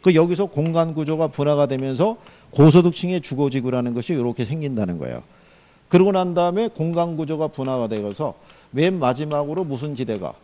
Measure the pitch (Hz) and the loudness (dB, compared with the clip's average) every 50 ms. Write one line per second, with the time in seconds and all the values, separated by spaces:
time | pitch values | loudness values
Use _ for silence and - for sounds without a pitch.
0 | - 185 175 160 165 175 180 160 202 185 - 143 151 165 165 165 165 165 156 156 | 4 6 6 6 4 4 2 -2 -2 -2 -2 -2 -2 0 2 0 0 0 -2 -4
1 | 151 143 160 156 165 151 - - 143 147 147 143 147 127 135 131 135 135 131 127 | -4 -4 -2 -2 -2 -2 -2 -2 0 0 2 2 2 0 0 -4 -4 -4 0 0
2 | 175 220 226 - - - - - _ - - - 143 160 143 180 170 175 170 - | 0 0 0 -6 -14 -20 -20 -20 _ -6 4 6 8 8 8 8 6 4 0 -2
3 | - 175 185 175 - - 139 127 143 139 127 135 120 127 123 123 123 123 120 120 | -4 -4 -4 -4 -4 -6 -4 -2 -2 -2 -2 -2 -2 -2 -2 -2 -2 -2 -4 -6
4 | 117 - 175 139 120 120 117 - 120 101 143 160 151 143 131 110 104 90 87 80 | -4 -4 -4 -2 -2 -4 -2 -4 -6 -6 -6 -6 -6 -6 -4 -2 -2 -2 -4 -6
5 | 71 64 60 60 - _ - - - _ _ _ _ _ _ _ _ _ - 175 | -6 -8 -10 -10 -14 _ -20 -20 -20 _ _ _ _ _ _ _ _ _ 4 6
6 | 185 202 196 185 185 180 170 175 175 175 180 202 233 220 - - 160 165 170 170 | 6 6 4 2 0 0 0 2 2 2 2 0 -2 -2 -4 -4 -4 -2 0 0
7 | 170 170 165 156 160 143 160 151 156 151 - - 131 131 131 127 120 110 113 107 | -2 -2 -2 -6 -4 -4 -4 -4 -4 -4 -4 -6 -4 -2 -2 -2 -2 -2 -4 -4
8 | 104 104 101 - 156 127 - - - - - - _ _ - 131 160 185 190 175 | -4 -6 -6 -6 -6 -8 -8 -12 -20 -20 -20 -20 _ _ -2 0 0 0 0 0
9 | 139 123 123 131 156 151 151 147 147 143 156 185 185 156 139 120 135 151 147 123 | 0 0 0 -2 -4 -4 -2 -4 -4 -4 -4 -6 -4 -4 -6 -6 -6 -8 -6 -6
10 | 131 117 110 101 92 67 - - | -6 -6 -6 -6 -6 -10 -12 -12